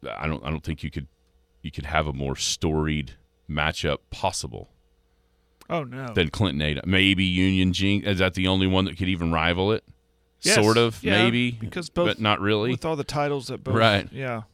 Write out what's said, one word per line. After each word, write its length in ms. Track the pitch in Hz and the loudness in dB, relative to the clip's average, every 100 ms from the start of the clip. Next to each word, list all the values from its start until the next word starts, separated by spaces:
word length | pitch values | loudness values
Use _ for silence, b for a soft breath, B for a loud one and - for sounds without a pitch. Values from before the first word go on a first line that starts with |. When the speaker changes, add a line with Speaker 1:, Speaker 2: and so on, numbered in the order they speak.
| 67 | -12
Speaker 1:
I 160 | 50 73 | -6 -4
don't, 160 | 78 | -4
I 60 | 65 | -4
don't 160 | 78 | -6
think 180 | 76 80 | -6 -8
you 80 | 78 | -6
could 160 | 73 69 _ _ _ _ _ | -8 -12 _ _ _ _ _
you 80 | 73 | -12
could 160 | - 73 | -10 -2
have 200 | 78 76 | 0 0
a 60 | |
more 240 | 67 69 67 | -2 -4 -4
storied 760 | - - 85 78 78 76 67 - _ _ _ | -4 -2 0 0 0 -2 -4 -12 _ _ _
matchup 500 | 73 76 - 82 71 _ | -2 -2 -2 -4 -4 _
possible 580 | - 95 - 73 53 50 _ _ _ _ _ _ _ _ _ - | -6 -4 -4 -10 -12 -16 _ _ _ _ _ _ _ _ _ -8
Speaker 2:
Oh, 140 | 170 | -8
no. 280 | 135 123 131 | -8 -10 -6
Speaker 1:
than 140 | 101 82 | -2 -2
Clinton 320 | - 98 71 | 0 0 0
Ada. 200 | 76 71 82 | -2 -2 0
Maybe 380 | 95 95 95 | 4 4 4
Union 480 | 95 90 95 92 92 | 2 2 2 4 2
Jinx. 340 | 87 95 101 92 | 2 0 0 0
Is 120 | 95 | 0
that 140 | 92 | 0
the 140 | 92 92 | 2 0
only 180 | 95 95 | 2 4
one 180 | 92 95 | 2 0
that 100 | 85 | -2
could 120 | 92 | -2
even 240 | 92 85 | 0 0
rival 400 | 82 82 87 95 | 2 2 2 0
it? 120 | 110 _ - _ _ _ _ | 0 _ -20 _ _ _ _
Speaker 2:
Yes. 140 | 165 | 2
Speaker 1:
Sort 220 | 214 107 113 | 4 6 6
of, 240 | 117 110 | 4 0
Speaker 2:
Yeah, 220 | - 101 | 0 2
Speaker 1:
maybe, 260 | 117 117 123 | 4 2 0
Speaker 2:
because 400 | 117 - - 165 | -4 -8 -8 -8
both, 160 | - 175 | -2 0
Speaker 1:
but 140 | 104 | 2
not 200 | 107 104 | 2 2
really. 300 | 98 107 110 | 2 2 0
Speaker 2:
with 140 | 127 | -2
all 100 | 165 160 | -4 -4
the 60 | |
titles 440 | 135 151 143 143 123 | -4 -2 -2 -4 -6
that 160 | 127 | -10
both, 100 | - | -2
Speaker 1:
Right. 340 | 113 113 101 - | 4 4 4 0
Speaker 2:
yeah. 300 | - 131 117 110 | -8 -8 -8 -10